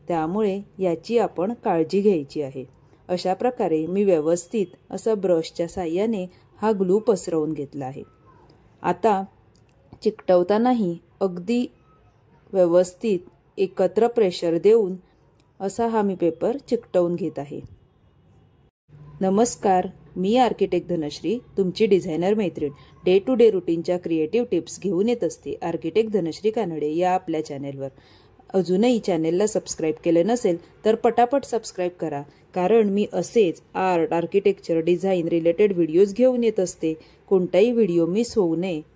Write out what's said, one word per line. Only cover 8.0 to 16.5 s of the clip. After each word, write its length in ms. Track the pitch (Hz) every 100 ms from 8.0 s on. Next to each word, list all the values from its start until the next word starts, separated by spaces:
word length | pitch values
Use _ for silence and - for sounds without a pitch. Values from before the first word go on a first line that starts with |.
| - _ _ - _ _ _ _
आता 420 | 170 180 226 196 196 _ _ _ _ _ _ -
चिकटवतानाही 960 | 214 214 - 180 180 208 247 240 185 170 _ -
अगदी 460 | 196 180 180 240 247 _ _ _ _ _ _ _ -
व्यवस्थित 640 | 190 175 175 180 - 233 180 - _ _ -
एकत्र 480 | 190 - 185 208 233
pressure 520 | 233 190 180 170 165
देऊन 360 | 190 233 190 185 _ _ _ _ _ -
असा 260 | 190 196 233
हा 160 | 226
मी 120 | 202
paper 420 | 185 170 160 180